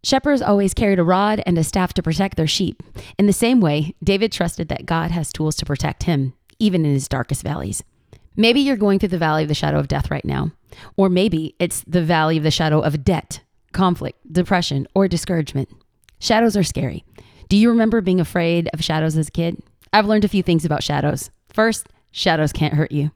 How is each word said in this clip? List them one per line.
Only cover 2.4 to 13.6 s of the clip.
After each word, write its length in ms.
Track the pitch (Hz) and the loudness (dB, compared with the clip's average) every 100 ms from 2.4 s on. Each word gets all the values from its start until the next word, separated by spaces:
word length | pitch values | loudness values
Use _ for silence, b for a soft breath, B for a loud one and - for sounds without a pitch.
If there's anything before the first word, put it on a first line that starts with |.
| 156 | -2
sheep. 380 | - 175 - - B B B | 0 -4 -6 -16 B B B
In 80 | 202 | 2
the 60 | |
same 300 | 196 233 247 | 2 2 4
way, 340 | 175 147 151 - | 4 2 -2 -4
David 300 | 160 196 220 | 0 0 0
trusted 340 | - 165 - 165 | -2 -4 -4 -6
that 180 | - - | -6 -2
God 260 | 165 165 | -2 0
has 200 | 170 151 | -2 -4
tools 240 | - 156 - | -2 -2 -2
to 100 | - | -4
protect 380 | 143 151 - | -4 -4 -4
him, 300 | - 151 135 - _ _ | -2 0 -2 -6 _ _
even 240 | 208 180 | 0 2
in 80 | 151 | 2
his 160 | 139 131 | 0 -2
darkest 340 | 135 120 135 | -4 -4 -6
valleys. 440 | - 147 80 - - _ _ b b - | -4 -6 -6 -10 -12 _ _ b b 0
Maybe 240 | 226 240 | 2 4
you're 160 | 277 254 | 2 0
going 240 | 208 196 | 2 2
through 100 | 202 | 0
the 80 | 175 | -2
valley 260 | 160 156 | 0 0
of 40 | 156 | -2
the 60 | |
shadow 260 | 147 147 147 | -2 -2 -2
of 80 | 139 | -2
death 240 | 139 - | -4 -4
right 140 | 143 - | -6 -4
now. 260 | 135 160 - _ B B - | -4 -4 -8 _ B B 0
Or 100 | 190 | 2
maybe 480 | 180 208 165 156 - | 4 2 0 -4 -4
it's 280 | 170 - - | -4 -4 -2
the 160 | 175 | 0
valley 320 | 160 170 156 160 | 2 2 2 2
of 80 | |
the 80 | 156 | 0
shadow 300 | - 160 151 | 0 2 2
of 240 | - 147 139 | 2 0 0
debt, 380 | 175 - - _ _ | 0 -4 -16 _ _